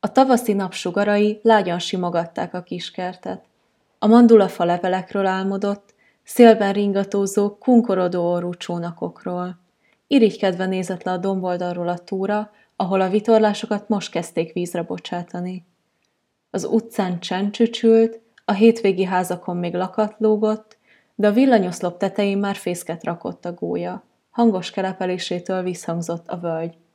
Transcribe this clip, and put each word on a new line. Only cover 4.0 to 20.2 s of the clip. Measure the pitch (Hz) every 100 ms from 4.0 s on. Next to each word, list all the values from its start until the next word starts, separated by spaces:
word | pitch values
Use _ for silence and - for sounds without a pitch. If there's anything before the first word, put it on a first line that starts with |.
| 214
mandulafa | 226 240 226 190 -
levelekről | 175 175 185 185 185 202 190
álmodott, | 185 190 196 202 202 _ _ _ _
szélben | _ - 233 220 196
ringatózó, | 196 202 196 196 202 196 196 202 202
kunkorodó | - 247 226 190 180 180 170
orrú | 175 175
csónakokról. | 175 - 175 170 170 175 - - 180 180 175 _ _ _ _ _
Irigykedve | 277 226 - 196 175 185
nézett | 185 180 180
le | 185
a | 185
domboldalról | 190 190 185 180 180 175 175
a | 175
tóra, | - 190 196 208 208 _ _ _
ahol | 185 196
a | 190
vitorlásokat | 208 208 226 214 208 220 208 202
most | 208 -
kezdték | - 170 - 165
vízre | - 175 175
bocsátani. | 170 170 - 175 175 175 180 185 _ _ _ _ _ _ _ _ _
Az | -
utcán | - 226 214 - 190 175
csend | - 185 202
csücsült, | 202 233 233 226 226 226 226 _ _
a | -
hétvégi | 196 226 226 202 185
házakon | 185 185 180 180 - 175
még | 175
lakat | 175 185 - 214
lógott, | -